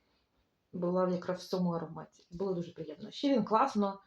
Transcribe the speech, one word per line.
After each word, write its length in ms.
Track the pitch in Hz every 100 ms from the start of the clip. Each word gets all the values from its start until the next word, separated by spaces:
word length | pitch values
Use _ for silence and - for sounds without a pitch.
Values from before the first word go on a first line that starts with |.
| _ _ _ _ _ _ _
була 360 | 185 175 185 180
якраз 320 | 175 - 180
в 80 | -
цьому 220 | 180 180
ароматі. 560 | 170 156 156 - _ _
Було 240 | 175 196
дуже 180 | 175 165
приємно. 380 | - 160 - 208
Ще 260 | - 285 254
він 80 |
класно 560 | - 220 269 208 196 190